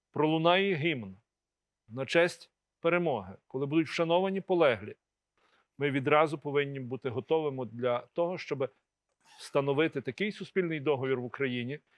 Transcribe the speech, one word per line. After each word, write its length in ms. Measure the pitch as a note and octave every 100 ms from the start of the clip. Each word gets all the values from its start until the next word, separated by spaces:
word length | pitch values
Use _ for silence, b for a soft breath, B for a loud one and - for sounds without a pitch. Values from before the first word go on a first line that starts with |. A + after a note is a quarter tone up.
| _
пролунає 640 | C#3 D#3 D#3+ E3 F#3 G3
гімн 420 | E3 E3 C#3 G2 F#2+ _ _ _ _ _ _ -
на 180 | A#2+ C3
честь 440 | E3+ E3+ - - _ _ _
перемоги, 560 | E3 F3 E3 A#2 F#2 G2+ _
коли 200 | C3+ C#3
будуть 220 | D#3+ D#3+
вшановані 520 | - E3 F3 F#3+ F#3+
полеглі, 540 | - F3 D3+ G#2+ G#2+ - _ _ _ _ _ _ _ -
ми 120 | C#3+
відразу 480 | C#3 C3+ D3+ D#3+ D3
повинні 420 | D3 C#3 C#3 C#3
бути 280 | B2 B2+ C3
готовими 580 | A#2 - D#3+ D3+ C3 A#2
для 320 | A#2 B2 A#2+
того, 400 | - - E3+ F3+
щоб 320 | - C#3 C3 _ _ _ _ _ _ -
встановити 640 | - C#3+ C#3 C#3 D#3+ C#3
такий 320 | B2+ - G#3
суспільний 480 | - F#3 F#3+ E3+ D#3+
договір 400 | C#3 C3 C3 B2+
в 40 |
Україні, 540 | B2 - C3+ B2 A#2+ D3+ _